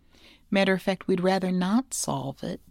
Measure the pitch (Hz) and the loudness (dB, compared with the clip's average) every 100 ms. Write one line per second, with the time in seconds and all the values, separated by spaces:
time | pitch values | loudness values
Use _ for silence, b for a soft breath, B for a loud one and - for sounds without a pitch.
0 | B B B B B 196 190 185 - 185 | B B B B B 2 2 2 0 -2
1 | - 190 185 190 185 180 180 226 262 - | 0 0 2 0 0 0 2 0 0 -6
2 | - 139 135 135 - - - | -4 -4 -6 -8 -10 -10 -12